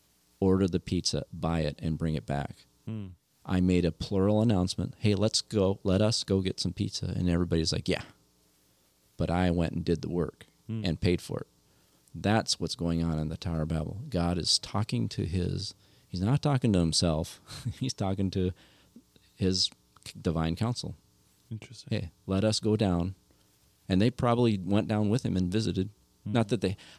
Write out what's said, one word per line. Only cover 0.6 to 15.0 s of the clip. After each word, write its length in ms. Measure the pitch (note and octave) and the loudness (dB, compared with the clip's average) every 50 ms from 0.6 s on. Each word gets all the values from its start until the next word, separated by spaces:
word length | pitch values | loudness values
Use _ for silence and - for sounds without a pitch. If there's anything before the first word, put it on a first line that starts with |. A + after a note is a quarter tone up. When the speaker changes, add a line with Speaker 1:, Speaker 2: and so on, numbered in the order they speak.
| G2 | 4
Speaker 1:
the 140 | F2+ F2 F2 | 2 2 -2
pizza, 460 | - - F#2+ F2 - - - D2 - - - | -2 0 -2 -2 0 -2 -4 -4 -4 -6 -8
buy 280 | E2 E2 E2 E2 E2 | -4 -2 -2 0 0
it, 180 | D#2 D2 C#2+ - | 0 -2 -2 -4
and 160 | - E2 D#2 D#2 | -4 -4 -2 -2
bring 160 | E2 D#2+ D#2 | -2 -2 -2
it 100 | D2 - | -4 -4
back. 400 | - C#2 C#2+ C#2 - - - - _ _ _ _ | -4 -4 -4 -4 -6 -10 -14 -20 _ _ _ _
Speaker 2:
Hmm. 220 | A2 A2 G#2+ G2+ F#2 F2 - _ _ _ _ _ | -10 -10 -10 -10 -14 -16 -20 _ _ _ _ _
Speaker 1:
I 140 | - F#2 F#2 | -2 0 2
made 240 | F2+ F2+ F2+ F2+ F2 | 4 4 4 4 2
a 80 | E2+ - | 2 -2
plural 480 | - - - G#2 F#2+ F#2+ G2+ G#2+ G#2+ A2 | -4 -6 -4 0 0 2 2 4 4 4
announcement, 520 | A#2+ G#2+ F2+ F2+ F#2 - - F2+ - - - | 4 4 2 2 0 0 -4 -4 -6 -6 -2
"Hey, 160 | - G#2 G#2 | 0 0 2
let's 260 | F#2+ G#2 A2+ - - - | 2 0 0 0 -2 -4
go, 360 | - A2+ G#2+ F#2+ F#2 G2 - - | -2 0 2 2 2 2 0 0
let 180 | G2 F#2 G2 G#2+ | 2 2 4 4
us 220 | G#2+ A2 - - | 2 2 0 0
go 160 | - G2 F#2+ | 2 2 2
get 180 | F#2 F#2 - - | 2 0 -4 -4
some 140 | - F2+ - | -4 -4 -2
pizza." 340 | - G2+ F2+ - - F#2+ | -2 -4 -4 -4 -6 -6
And 220 | F#2 F2 - F2+ F2 | -4 -2 0 0 2
everybody's 420 | E2+ F2 F2+ E2+ E2+ E2 D#2+ D#2 - | 2 2 2 2 2 0 2 0 -2
like, 160 | - - - | -2 -2 -2
"Yeah." 140 | - - - - - _ _ _ _ _ _ _ _ _ _ _ _ _ _ _ _ _ _ _ _ | -2 -4 -4 -10 -18 _ _ _ _ _ _ _ _ _ _ _ _ _ _ _ _ _ _ _ _
But 140 | - E2 E2 | -4 -2 0
I 220 | E2+ F2+ F2+ F2+ E2+ | 2 2 4 4 4
went 220 | F2 E2 - - | 2 0 0 -2
and 100 | F2 E2+ | -2 0
did 180 | F2 E2+ D2+ - | 0 0 0 -2
the 60 | - | -2
work 380 | E2+ F2 D#2 - - _ - - _ _ _ | -2 -2 -2 -2 -6 _ -20 -20 _ _ _
Speaker 2:
Hmm. 180 | - A2 A2 G#2 | -8 -8 -4 -2
Speaker 1:
and 160 | F2+ D#2 - | -2 -2 2
paid 200 | - F2+ F2+ - | 2 2 2 2
for 200 | - - - - | -2 -6 -8 -8
it. 60 | - - _ _ _ _ _ _ _ _ _ _ _ _ - | -8 -10 _ _ _ _ _ _ _ _ _ _ _ _ -14
That's 440 | E2+ F2 G2 G#2+ A2 - - - - | -4 0 2 2 2 0 0 -4 -4
what's 160 | F2+ D#2+ - | -4 -6 -4
going 300 | - E2+ E2+ E2+ E2 E2 | -4 -2 0 0 0 0
on 140 | E2 D#2+ D#2 | 0 0 -2
in 80 | D#2 D#2 | -2 -4
the 80 | D#2+ | -6
Tower 260 | - - F#2 E2 D#2+ D#2 | -6 -6 -4 -4 -2 -2
of 60 | D#2+ | -2
Babel. 320 | E2 D#2+ D#2 E2 F#2 G2 C#3+ D#3 | -2 -4 -4 -4 -6 -10 -10 -4
God 300 | - F2 E2+ F2 F2 E2+ | -2 -2 0 0 0 -2
is 200 | - - - - | 0 0 0 0
talking 500 | - - - G2+ G#2 - B2+ A#2+ | -2 -4 -4 -4 -2 -2 -2 -2